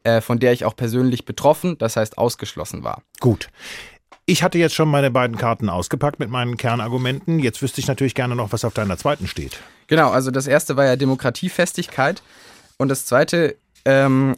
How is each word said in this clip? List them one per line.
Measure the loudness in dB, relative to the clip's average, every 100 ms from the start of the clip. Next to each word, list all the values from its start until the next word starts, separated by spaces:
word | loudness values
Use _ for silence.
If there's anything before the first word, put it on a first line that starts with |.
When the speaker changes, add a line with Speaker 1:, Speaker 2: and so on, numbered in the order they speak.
Speaker 1:
äh, | 0 2
von | 2 2
der | 2
ich | 2
auch | 0 -2
persönlich | -2 0 0 0 -6
betroffen, | 0 2 2 0 -2
das | -2 -2
heißt | -4 0
ausgeschlossen | -2 -2 -10 -10 -10 -8 -8
war. | -10 _ -2
Speaker 2:
Gut. | 2 2 -2 _ -18 -16 -18 -20 _ -10 -2
Ich | 2
hatte | 2 2
jetzt | 0 2
schon | 2
meine | 4 2
beiden | 2 -2 -2
Karten | -2 0 -2
ausgepackt | -2 -2 -2 -2 -2
mit | -6
meinen | -4 -4 -4
Kernargumenten. | -2 -2 -2 -2 -2 -4 -2 0
Jetzt | 0 -2
wüsste | -6 -4
ich | -4
natürlich | 0 -2
gerne | -2 -2 -2
noch, | -4
was | -4
auf | -4
deiner | -2 -4 -2
zweiten | -2 -2 -4
steht. | -8 -10 -12 -20 _ _
Speaker 1:
Genau, | 2 4
also | 2 0
das | -2 2
erste | 2 2 2
war | 4
ja | 4
Demokratiefestigkeit | 2 0 -2 -2 -6 -2 -2 -2 -8 0 0 0 -10 -20 -20 -20 _ _
und | -2
das | -2 0
zweite, | 2 2 2 0 -2 _ _ 2
ähm, | 4 6 4 2